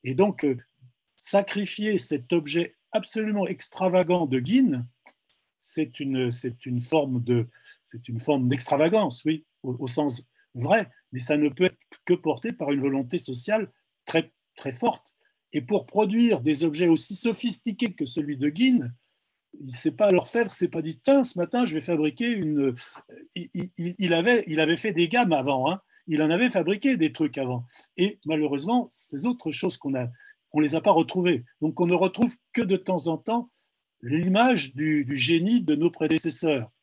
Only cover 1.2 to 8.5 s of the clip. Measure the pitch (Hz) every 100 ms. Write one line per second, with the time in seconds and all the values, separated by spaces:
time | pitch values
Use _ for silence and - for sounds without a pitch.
1.2 | - 202 202 202 196 - 214 196 - 143
2.2 | 120 175 147 160 170 _ _ 214 - 220
3.2 | 220 202 185 185 - - 190 185 175 175
4.2 | 156 127 127 247 254 127 123 _ - _
5.2 | _ _ _ _ - - 143 120 139 131
6.2 | 127 120 127 120 135 123 120 160 143 127
7.2 | 120 120 113 _ - - _ 117 120 113
8.2 | - 143 127